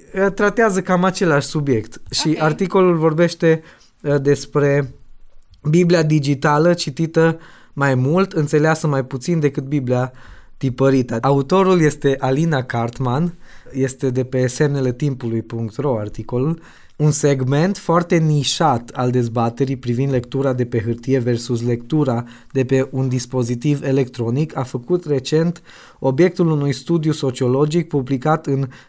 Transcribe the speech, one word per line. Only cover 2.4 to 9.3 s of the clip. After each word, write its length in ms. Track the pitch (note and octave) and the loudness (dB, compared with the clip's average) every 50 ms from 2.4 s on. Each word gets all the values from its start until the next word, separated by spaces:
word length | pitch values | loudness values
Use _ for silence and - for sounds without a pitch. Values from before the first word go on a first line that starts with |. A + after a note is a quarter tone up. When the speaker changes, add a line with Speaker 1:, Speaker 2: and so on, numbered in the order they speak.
| D#3 | 2
Speaker 1:
articolul 540 | D#3 D3+ - G3 F3 - G3 F#3 F3+ F3 | 0 0 0 -2 0 2 4 4 4 4
vorbește, 680 | D#3+ D#3 D#3+ D#3 D#3 F3 E3 - - F3 E3 D#3+ D#3 - - - _ _ _ _ _ - | 4 2 2 2 2 2 0 0 2 2 2 2 2 0 -8 -20 _ _ _ _ _ -2
uh, 180 | D3 C#3+ C#3+ | 0 0 2
despre 760 | C3+ C#3+ C#3+ C#3+ - - - D3 C#3+ C#3+ C#3 C#3+ C#3 C3 - - - - - - - - - - - - - - - D3+ | 2 2 0 0 0 -4 -2 0 2 2 2 2 0 -2 -6 -16 -20 -20 -20 -20 -20 -20 -20 -20 -20 -20 -16 -8 -2 2
Biblia 340 | D3+ F3 F3+ E3+ F3+ E3+ D#3 | 4 4 4 4 4 4 4
digitală 720 | D#3 D3+ D#3 C3 C#3+ C#3+ B2 - D#3 D3 D3 D#3+ F3 F3 | 4 2 2 2 0 0 0 2 2 4 4 4 4 2
citită 640 | E3+ - D3+ B2+ - E3 D#3 E3 E3 D#3+ E3 D#3+ D#3+ - - - - - - - | 2 -2 -6 -4 -4 -4 0 2 4 4 4 2 0 -6 -20 -20 -20 -20 -12 -6
mai 220 | D3 C#3 C#3 C3 | -2 0 2 2
mult, 380 | B2+ B2+ C3+ D#3+ F#3 G3 F#3+ - | 2 2 2 2 2 0 0 0
înțeleasă 540 | E3+ D3 C3+ D#3 D3+ D3+ D#3+ D#3+ D#3 - | -2 -2 2 2 2 4 4 2 0 0
mai 180 | D#3 C#3+ C3+ C3 | -2 0 -2 -2
puțin 360 | C3 - B2+ - - | -4 -6 -8 -4 -2